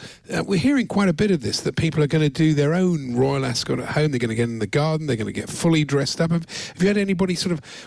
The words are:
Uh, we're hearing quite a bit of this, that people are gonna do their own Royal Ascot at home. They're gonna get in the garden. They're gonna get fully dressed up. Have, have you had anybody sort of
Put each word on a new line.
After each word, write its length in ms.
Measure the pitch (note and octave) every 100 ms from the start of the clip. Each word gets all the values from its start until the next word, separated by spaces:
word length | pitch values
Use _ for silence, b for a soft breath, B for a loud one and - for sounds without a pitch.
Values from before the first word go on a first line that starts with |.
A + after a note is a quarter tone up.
| B B -
Uh, 120 | E3 E3
we're 120 | G3
hearing 260 | A#3+ C#4+ G#3
quite 220 | G3 G3
a 40 |
bit 180 | D#3 G#3
of 100 | E3+
this, 180 | A#2 -
that 140 | - -
people 260 | E3 D3+
are 40 | D3
gonna 200 | D#3+ D3+
do 240 | C3+ D#3
their 180 | D3 C#3+
own 440 | E3+ F#3 E3 C3 A#2+
Royal 280 | C3+ C#3
Ascot 360 | C3 A#2 - B2+
at 80 | -
home. 220 | D3+ D3+
They're 60 | B2+
gonna 140 | A#2 A2+
get 120 | A#2
in 120 | A2+
the 60 | G#2
garden. 420 | C#3+ D#3 D#3 D3+
They're 80 | A2+
gonna 160 | G#2
get 180 | G2 -
fully 340 | - F3 D#3+
dressed 360 | D3 C#3+ C#3 -
up. 100 | E3
Have, 140 | E3+ -
have 320 | - - -
you 60 | F#3
had 80 | G#3
anybody 380 | G3 F3+ F#3
sort 180 | F3 F#3
of 80 | D#3+ B B